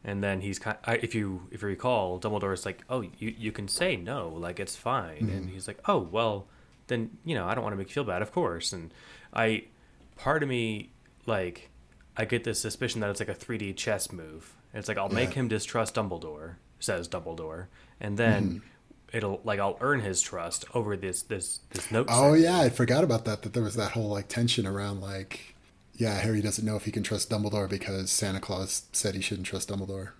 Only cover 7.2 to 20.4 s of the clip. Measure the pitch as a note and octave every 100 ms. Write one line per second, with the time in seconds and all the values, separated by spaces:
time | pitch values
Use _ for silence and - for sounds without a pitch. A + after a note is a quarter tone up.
7.2 | D#3+ C3+ F2 A#2 G#2+ G2 F#2+ C#3+ A#2+ F2+
8.2 | G#2+ F3+ C#3+ E2 - F#2 E2 - - -
9.2 | - - A2+ A2 - - - - - -
10.2 | C3+ D#3 C#3 B2 A2+ G#2+ - - - -
11.2 | - G#2+ F2+ F2 - - - - - -
12.2 | G#2+ A#2 A2+ G#2 A2 - A#2+ A#2 G#2 F#2+
13.2 | G#2 F#2+ - A2 G2+ F#2 - G2+ - F2+
14.2 | D#2 D#2+ - - - G#2+ G2 G2+ G2 G#2
15.2 | B2+ C3+ B2 G#2+ - A#2+ G#2+ - G2+ E2+
16.2 | D#2+ D2+ D#2+ F2 - - - F2 E2+ F2+
17.2 | E2 E2 D#2+ E2 F#2 - - - G#2 G2+
18.2 | A#2 G#2 F#2+ E2+ - - _ - - A#2
19.2 | G#2 G2+ A2 G2+ G2 F#2 C3 C#3+ G#2 F2+
20.2 | - F2+